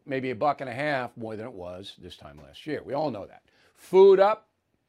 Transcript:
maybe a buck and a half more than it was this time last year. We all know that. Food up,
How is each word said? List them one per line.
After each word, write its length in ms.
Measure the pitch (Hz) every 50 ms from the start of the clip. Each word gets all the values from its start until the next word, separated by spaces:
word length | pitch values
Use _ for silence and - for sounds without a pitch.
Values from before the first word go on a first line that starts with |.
| _
maybe 240 | 147 139 135 127 131
a 60 | 123
buck 240 | 101 139 147 139 -
and 100 | 143 131
a 40 | 113
half 400 | 120 143 151 147 131 123 120 -
more 200 | 120 117 110 110
than 100 | 104 110
it 60 | 123 123
was 420 | 95 87 87 90 90 101 92 - -
this 180 | - 90 -
time 240 | - - 76 71 73 73
last 240 | 69 71 - -
year. 160 | 156 147 117 -
We 100 | - 123
all 160 | 143 156 147
know 160 | 117 101 90
that. 160 | 76 - - _ _ _ _ _ _ _
Food 460 | _ - - 180 185 190 196 190 185
up, 280 | 190 202 214 214 - _ _ _ _ _ _ _ _